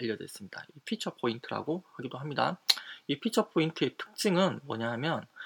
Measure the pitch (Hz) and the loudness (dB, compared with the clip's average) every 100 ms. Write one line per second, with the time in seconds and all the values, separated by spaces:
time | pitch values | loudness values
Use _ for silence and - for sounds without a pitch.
0 | 120 104 - - 95 - 78 143 - 220 | -4 -4 -6 -12 -12 -12 -14 -16 -6 -4
1 | - - 120 117 - 104 123 175 - - | -4 -2 -2 -2 -4 -4 -2 -2 -4 -10
2 | 131 127 151 139 135 185 - - - - | -8 -6 -2 2 2 2 -2 -2 -4 -10
3 | - 139 226 226 208 180 160 - 135 - | -2 -2 2 2 4 4 2 2 0 0
4 | - - 208 180 185 120 139 113 117 117 | -10 0 4 6 4 2 -4 -2 0 0
5 | 151 143 - - | 0 0 -4 -12